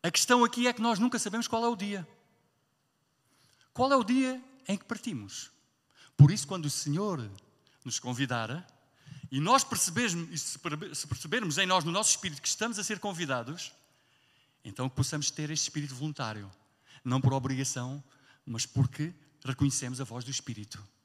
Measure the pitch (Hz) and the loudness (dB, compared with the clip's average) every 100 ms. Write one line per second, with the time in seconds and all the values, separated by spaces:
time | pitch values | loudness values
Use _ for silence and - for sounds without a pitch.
0 | 170 - - 247 233 240 247 233 233 208 | 2 0 6 6 6 4 0 2 0 2
1 | 247 240 208 220 233 226 233 220 202 202 | 2 0 -2 -4 -2 0 0 0 -4 -4
2 | 160 - _ _ _ _ _ _ _ _ | -8 -16 _ _ _ _ _ _ _ _
3 | _ _ _ _ _ _ _ - 262 277 | _ _ _ _ _ _ _ 0 6 6
4 | 208 254 262 254 - - - 196 - 226 | 6 4 4 -2 -10 -18 -4 -4 -4 -8
5 | - 143 101 - - _ _ _ _ _ | -6 -8 -8 -12 -14 _ _ _ _ _
6 | - - 143 202 147 190 147 - 147 151 | -20 10 10 10 -2 -4 -2 -4 -2 -2
7 | 208 165 107 98 _ _ _ _ 123 - | -2 -4 -6 -12 _ _ _ _ -8 -6
8 | 123 123 135 120 110 151 180 _ _ _ | -4 -4 -2 -2 -4 -8 -12 _ _ _
9 | - - - 131 165 262 - 208 - 165 | -20 -18 -8 -2 4 4 4 -2 0 0
10 | 240 170 160 165 - - 170 151 180 139 | 0 -2 -6 -8 -8 -8 -6 -6 -8 -10
11 | 147 - 156 226 202 147 185 185 160 180 | -8 -8 -4 -2 0 0 4 4 2 0
12 | 220 - 185 143 - - 226 208 196 202 | 2 0 -2 -6 -4 -2 -2 -4 -4 -4
13 | 208 170 139 127 117 170 - _ _ _ | -4 -4 -2 -2 -4 -10 -12 _ _ _
14 | _ _ _ _ _ _ - 104 131 - | _ _ _ _ _ _ -14 -6 -4 -2
15 | - 151 143 - 151 156 - 151 147 127 | -2 0 -4 -4 -6 -4 -4 -4 -8 -6
16 | 151 143 117 107 98 - _ _ _ - | -6 -4 -6 -6 -12 -18 _ _ _ -10
17 | 123 131 131 131 131 131 135 127 123 143 | -2 2 4 2 0 -2 -2 -4 -6 -10
18 | - _ _ _ - 113 - - 127 - | -12 _ _ _ -10 -6 -4 2 0 0
19 | 156 - _ _ 127 127 143 - 123 123 | -6 -6 _ _ -8 0 2 2 -6 -8
20 | 131 117 120 135 - 110 104 - 101 _ | -8 -8 -8 -8 -8 -12 -12 -16 -18 _